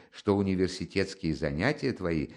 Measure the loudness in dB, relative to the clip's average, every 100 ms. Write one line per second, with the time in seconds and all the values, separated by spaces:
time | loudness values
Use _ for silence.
0 | -20 -6 2 2 4 2 2 0 -4 -2
1 | -2 -2 -2 0 -2 0 0 0 -2 -2
2 | -2 0 -2